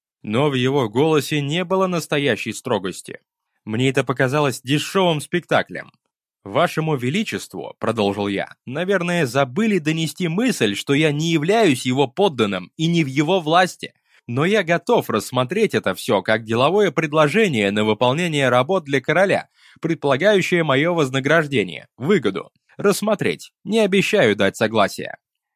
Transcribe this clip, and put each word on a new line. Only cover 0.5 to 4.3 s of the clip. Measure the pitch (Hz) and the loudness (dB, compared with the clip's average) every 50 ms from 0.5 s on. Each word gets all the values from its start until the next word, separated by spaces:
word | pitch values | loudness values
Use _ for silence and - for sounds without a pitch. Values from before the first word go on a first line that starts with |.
| 139 | 0
его | 127 123 131 135 143 127 107 | 0 0 0 0 0 0 0
голосе | 104 127 147 160 156 147 - - 156 147 | 0 0 2 2 2 0 0 -2 -2 -4
не | 143 139 151 175 185 | -2 -2 -2 -4 -2
было | 170 190 190 190 | -2 -2 0 0
настоящей | 185 180 165 - - 160 147 143 135 110 - - 117 | 0 -2 -4 -4 -2 -2 0 0 0 0 -2 -4 -8
строгости. | 104 - - 127 117 98 90 92 87 - - - - - _ _ _ _ _ _ _ _ _ | -10 -8 -4 -2 -2 -2 -2 -4 -8 -10 -12 -16 -16 -18 _ _ _ _ _ _ _ _ _
Мне | 113 110 117 131 135 | -6 -2 0 0 2
это | 131 139 127 | 2 0 0
показалось | - 131 - 139 123 | 0 0 0 0 0